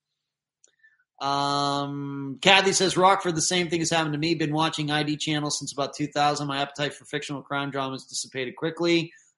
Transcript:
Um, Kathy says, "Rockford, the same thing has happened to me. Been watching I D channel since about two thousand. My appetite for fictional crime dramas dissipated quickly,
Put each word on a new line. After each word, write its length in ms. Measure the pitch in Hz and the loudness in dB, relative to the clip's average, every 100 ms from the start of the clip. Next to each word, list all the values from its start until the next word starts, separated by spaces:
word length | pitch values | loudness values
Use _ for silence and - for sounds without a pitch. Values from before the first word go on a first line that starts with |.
| _ _ _ _ _ _ _ _ - _ _ - | _ _ _ _ _ _ _ _ -20 _ _ -6
Um, 1160 | 139 143 143 143 143 143 143 143 139 139 139 131 | -2 0 2 2 0 0 -2 -6 -6 -6 -8 2
Kathy 320 | 185 196 190 | 6 6 6
says, 240 | 180 185 175 | 2 2 6
"Rockford, 380 | 185 196 180 | 6 6 2
the 80 | 160 | 0
same 260 | - 180 170 | 0 0 0
thing 120 | 170 | 0
has 100 | 156 | 0
happened 240 | 165 156 | 2 0
to 40 | 147 | 0
me. 160 | 165 | 0
Been 200 | 160 151 | 0 0
watching 360 | 151 160 156 147 | 0 0 0 0
I 120 | 151 | 0
D 140 | 151 151 | 0 -2
channel 340 | 156 151 147 | -2 -2 -2
since 220 | - 143 | -4 -6
about 220 | - 135 | -4 -6
two 120 | - 147 | -4 -4
thousand. 400 | 147 147 143 147 | 0 2 2 -2
My 160 | 135 | -2
appetite 320 | 139 - 143 | -4 -4 -6
for 100 | - | -6
fictional 380 | - 147 - 139 | -8 -8 -6 -10
crime 280 | - 139 143 | -6 -4 -4
dramas 360 | 139 131 131 - | -4 -4 -6 -10
dissipated 500 | - 123 135 123 - | -10 -8 -6 -8 -4
quickly, 560 | 160 160 170 170 160 - _ | -6 -2 2 2 0 -10 _